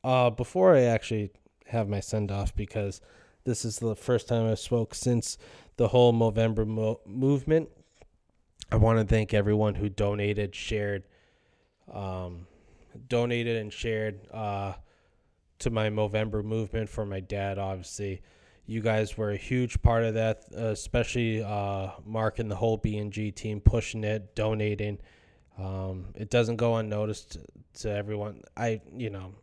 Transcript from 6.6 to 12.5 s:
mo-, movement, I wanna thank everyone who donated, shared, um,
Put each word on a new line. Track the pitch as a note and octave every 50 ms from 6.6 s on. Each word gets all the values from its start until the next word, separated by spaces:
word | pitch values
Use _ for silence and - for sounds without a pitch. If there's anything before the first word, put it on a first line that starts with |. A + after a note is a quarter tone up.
| A2
mo-, | G#2+ A2 A2 A2 A2 A#2 - _
movement, | - G2 B2+ C3+ C3+ C#3+ C3+ C3 D#3 D#3 E3 D#3+ - - - _ _ _ _ - _ _ _ _ _ _ _ _ _ _ _ - -
I | -
wanna | A2 G#2+ A2+ A2+ A2+ G#2+
thank | G2 A#2 A2 G#2+ - -
everyone | G#2 G2 G#2+ G#2+ G#2+ G#2+ G#2 G2
who | F#2 G2+ G#2
donated, | F#2+ - G#2 G2+ G#2 G#2 G2+ G#2 G#2 G#2 G#2 G2 -
shared, | - - - A2+ G#2 G#2 G2+ G2+ F#2+ G2 _ _ _ _ _ _ _ _ _ _ _ _ _ _ _ _ -
um, | - G2+ G2 F#2+ F#2 F#2 F2+ F2+ F2+ F2 F2+ -